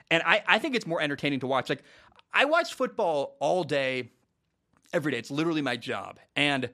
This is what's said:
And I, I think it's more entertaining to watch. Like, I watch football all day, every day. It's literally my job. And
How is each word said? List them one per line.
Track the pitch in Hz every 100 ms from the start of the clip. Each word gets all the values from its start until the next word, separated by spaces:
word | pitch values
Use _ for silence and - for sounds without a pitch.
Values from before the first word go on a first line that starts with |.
| _
And | 165 165
I, | 202 -
I | 202
think | 320 240
it's | 190
more | 170
entertaining | 151 143 147 139
to | 127
watch. | 131 120
Like, | 139 - - - _ _
I | 202 269
watch | 330 339
football | - 254 - 190 151 139 -
all | 143 180 156
day, | 143 135 127 123 _ _ _ _ _ _ _ _
every | 175 147
day. | 123
It's | 113
literally | 143 160 156
my | 139 123
job. | 127 110 95 92 _ -
And | 143 139 123